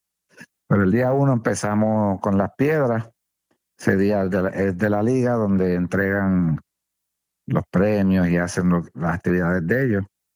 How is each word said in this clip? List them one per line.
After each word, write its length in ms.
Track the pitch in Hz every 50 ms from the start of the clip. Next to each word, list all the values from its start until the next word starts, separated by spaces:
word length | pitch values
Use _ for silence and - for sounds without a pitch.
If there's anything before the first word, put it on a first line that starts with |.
| _ _ _ _ _ _ _ - - - _ _ _ _
Pero 160 | - 101 98
el 80 | 92
día 220 | 104 120 127 127 135
uno 200 | 139 139 139 131
empezamos 840 | 113 110 120 101 - - 104 104 107 107 110 110 107 104 101 95 92
con 160 | - 104 98 98
las 140 | 98 - - -
piedras. 520 | 135 147 160 156 139 120 113 117 110 - _ _ _ _ _ _ _ _ _ _ _ _ _ _
Ese 180 | - 107 101 95
día 260 | 98 101 104 101 95
es 80 | 92
de 100 | 95 95
la, 80 | 92 95
es 280 | - 90 98 98 90 87
de 120 | 110 104
la 140 | 104 104 107
liga, 300 | 120 131 131 120 123 120
donde 420 | 117 107 98 98 95 92 90 90
entregan 840 | 87 90 85 - 92 98 95 98 101 98 95 92 90 90 82 76 73 - _ _ _ _ _ _ _ _ _ _ _ _ _ _ _ _ -
los 160 | 131 - - -
premios 580 | - 90 98 107 107 101 98 95 95 92 90 85
y 80 | 87 87
hacen 320 | 87 90 - 95 90 90
lo, 140 | 87 85 78 - -
las 200 | - 85 85 82
actividades 520 | 87 - 95 87 90 87 85 90 92 82 85
de 180 | 113 131 139
ellos. 200 | 123 104 98 98 - _ _ _ _ _